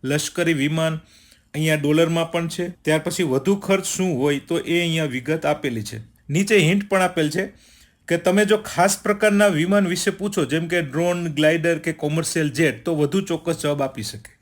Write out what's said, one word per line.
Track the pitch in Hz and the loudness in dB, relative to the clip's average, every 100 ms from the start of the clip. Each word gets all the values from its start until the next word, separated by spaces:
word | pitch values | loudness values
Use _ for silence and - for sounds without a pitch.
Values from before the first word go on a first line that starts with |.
લશ્કરી | 131 147 - - 170 | -2 -2 -2 -2 0
વિમાન | 160 143 160 160 160 - _ _ _ _ | 0 0 0 -2 -4 -10 _ _ _ _
અહીંયા | 151 156 151 | -4 0 0
ડોલરમાં | 143 151 165 165 160 | 2 4 4 2 -2
પણ | 170 165 | -2 -4
છે. | - 180 | -6 -8
ત્યાર | 180 - 156 | -6 0 0
પછી | 156 156 | 0 -2
વધુ | 170 131 160 202 | 0 0 0 -2
ખર્ચ | 196 196 190 | 2 0 0
શું | - 185 139 | -2 -2 0
હોય | 143 143 | 0 -2
તો | - 170 | -2 -4
એ | - 170 | 0 0
અહીંયા | 170 160 156 | 0 -2 -2
વિગત | 127 123 160 151 | -4 -4 -2 -2
આપેલી | 147 143 117 | -2 -2 -6
છે. | 107 113 - _ - | -8 -12 -14 _ -4
નીચે | 147 202 214 | -2 4 4
હિન્ટ | 160 196 202 | 4 2 2
પણ | 190 | 0
આપેલ | 180 175 151 | 2 0 -2
છે | 156 190 - _ _ _ _ - | -2 -6 -10 _ _ _ _ -4
કે | 170 | 0
તમે | 175 190 202 | 2 2 4
જો | 214 | 2
ખાસ | 214 - 190 - | 0 2 2 2
પ્રકારના | - 202 214 202 208 | -2 2 2 4 4
વિમાન | 160 170 202 185 | 4 2 2 2
વિશે | 175 - | 0 -2
પૂછો, | 190 202 202 135 | -2 -4 -2 0
જેમ | 156 165 | 0 0
કે | 175 | -2
ડ્રોન, | 151 139 175 175 170 | -2 -2 0 0 -4
ગ્લાઇડર | 147 151 165 165 165 | 2 2 4 2 0
કે | 165 | -2
કોમર્શિયલ | 156 147 156 160 170 151 | -4 -2 -2 -2 -2 -2
જેટ, | 147 160 113 - | 2 0 0 -4
તો | 160 | 0
વધુ | 143 190 | 0 0
ચોક્કસ | 196 165 - 165 | -2 -4 -4 -4
જવાબ | 151 147 | -2 -2
આપી | 135 - | -4 -4
શકે. | 107 107 - _ | -12 -12 -18 _